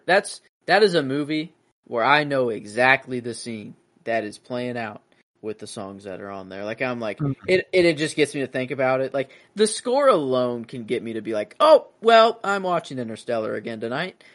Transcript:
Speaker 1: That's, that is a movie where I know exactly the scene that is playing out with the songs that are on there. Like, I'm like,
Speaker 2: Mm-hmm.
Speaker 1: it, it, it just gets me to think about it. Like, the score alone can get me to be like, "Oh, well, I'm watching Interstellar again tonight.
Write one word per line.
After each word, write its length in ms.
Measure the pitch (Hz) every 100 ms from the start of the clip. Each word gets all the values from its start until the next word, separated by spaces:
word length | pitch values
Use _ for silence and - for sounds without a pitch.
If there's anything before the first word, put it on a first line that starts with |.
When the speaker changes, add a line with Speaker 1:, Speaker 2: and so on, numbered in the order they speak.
| -
Speaker 1:
That's, 340 | 185 208 - _ _ -
that 160 | 185
is 120 | 214
a 80 | 170
movie 520 | 135 139 147 156 165 _ _ _
where 200 | _ 120
I 200 | 117 143
know 240 | 147 139 123
exactly 680 | 107 104 107 127 131 131 127
the 140 | 120
scene 400 | 113 - 110 104 - _ _
that 200 | - 113
is 140 | 107 101
playing 380 | _ 123 123 120
out 240 | 110 104 _ _ _ _
with 160 | 107 107
the 80 | 110
songs 380 | - 98 98
that 160 | 101 95
are 100 | 101
on 180 | 98 95
there. 160 | 95
Like, 160 | 104 117
I'm 160 | 131 120
like, 200 | 113 101
Speaker 2:
Mm-hmm. 260 | 143 135 -
Speaker 1:
it, 220 | 185 -
it, 120 | 185
it 140 | 170 147
just 180 | 151 -
gets 180 | 143
me 60 | 147
to 60 | 131
think 240 | 135 127
about 300 | 131 131 131
it. 100 | 131
Like, 160 | 139 131 - _
the 120 | - 214
score 420 | - - 254 277
alone 560 | 202 139 127 123 120
can 200 | 113 131
get 180 | 110 123
me 100 | 113
to 60 | 113
be 120 | 107
like, 200 | 113 - -
"Oh, 280 | 302 311 - _
well, 400 | 220 226 226 226
I'm 200 | 196 202
watching 340 | 185 170 - 131
Interstellar 560 | 117 110 - 117 107
again 260 | 110 107 113
tonight. 420 | 117 127 180 - -